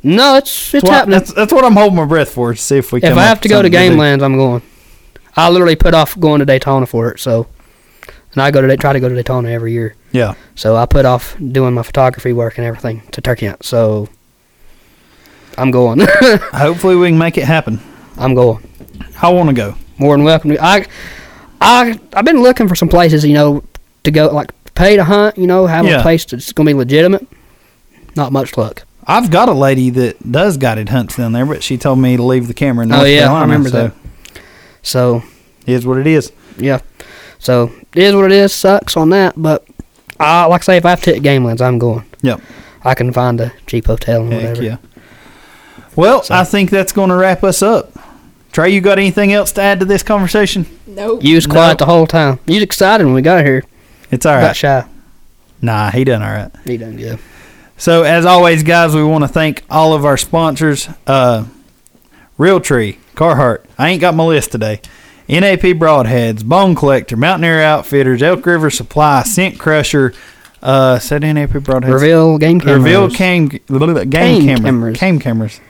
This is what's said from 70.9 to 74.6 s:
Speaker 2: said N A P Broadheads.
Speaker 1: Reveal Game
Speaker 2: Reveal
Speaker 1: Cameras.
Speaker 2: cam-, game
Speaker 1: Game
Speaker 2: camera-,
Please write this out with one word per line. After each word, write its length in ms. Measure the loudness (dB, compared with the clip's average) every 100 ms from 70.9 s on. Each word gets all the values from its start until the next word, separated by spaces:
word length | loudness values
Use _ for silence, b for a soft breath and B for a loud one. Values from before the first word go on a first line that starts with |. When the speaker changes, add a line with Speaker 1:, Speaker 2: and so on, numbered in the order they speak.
| 0
Speaker 2:
said 240 | -2 -4
N 140 | -2 -2
A 100 | -2
P 120 | -4
Broadheads. 340 | -2 -2 0
Speaker 1:
Reveal 460 | 2 4 4 4 2
Game 200 | 2 2
Speaker 2:
Reveal 500 | 2 2 4 4 2
Speaker 1:
Cameras. 60 | 0
Speaker 2:
cam-, 320 | 0 0 -2
game 600 | -4 _ -2 0 -2 -2
Speaker 1:
Game 380 | 0 2 4 2
Speaker 2:
camera-, 180 | 2